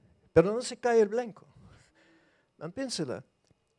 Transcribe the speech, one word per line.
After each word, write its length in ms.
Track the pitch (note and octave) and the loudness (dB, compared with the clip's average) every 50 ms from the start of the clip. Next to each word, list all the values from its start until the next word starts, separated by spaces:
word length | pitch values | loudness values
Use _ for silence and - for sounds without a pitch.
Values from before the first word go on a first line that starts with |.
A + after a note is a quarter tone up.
| _ _ _ _ _ _ | _ _ _ _ _ _
Pero 220 | - D#3+ E3 G3+ G#3+ | 4 4 4 4 0
no 80 | B3 | -4
se 160 | A#3+ - B3 | -6 -8 -12
cae 240 | - - A#3+ A#3 A3+ | -4 -2 2 4 4
el 80 | G#3 F#3+ | 4 4
blanco. 360 | G#3+ A#3+ A#3+ A3 - - - _ _ - - - - - _ _ _ _ _ _ _ _ _ _ _ _ _ _ _ | 0 -6 -6 -6 -12 -18 -20 _ _ -20 -20 -20 -20 -20 _ _ _ _ _ _ _ _ _ _ _ _ _ _ _
No, 140 | - D3+ E3 | -14 -14 -12
piénsela. 520 | - B3+ C4+ A#3+ - - D#3 B2 G2 - - _ _ _ _ _ _ _ _ _ _ | -8 -8 -8 -8 -6 -6 -6 -6 -8 -10 -12 _ _ _ _ _ _ _ _ _ _